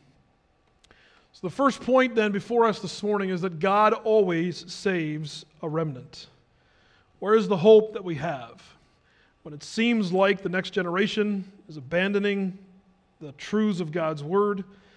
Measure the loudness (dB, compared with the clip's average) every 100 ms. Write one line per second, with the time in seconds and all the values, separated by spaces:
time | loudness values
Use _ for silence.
0 | _ _ _ _ _ _ _ _ _ _
1 | _ _ _ -10 -6 2 2 2 2 4
2 | 4 2 0 0 0 2 2 2 -6 -6
3 | -2 -2 -2 -4 -4 -2 0 4 4 2
4 | 2 2 4 0 -2 -6 -12 -6 -2 -2
5 | -2 -6 -8 -14 -20 _ -6 -4 -4 -6
6 | -14 -20 -20 _ _ _ _ _ _ _
7 | _ -6 2 2 2 4 8 8 6 -4
8 | -8 -6 -6 -8 -12 -20 -20 _ _ _
9 | _ _ _ _ -18 -16 -8 -2 0 0
10 | 0 2 2 0 -4 -4 -4 -4 -2 0
11 | 0 0 -2 -4 -8 -16 -18 -16 -4 -2
12 | 0 0 0 -2 -4 -6 -18 _ _ _
13 | _ -20 -20 -16 -4 0 2 0 -4 -4
14 | -4 -4 -2 0 2 -2 -8 -16 _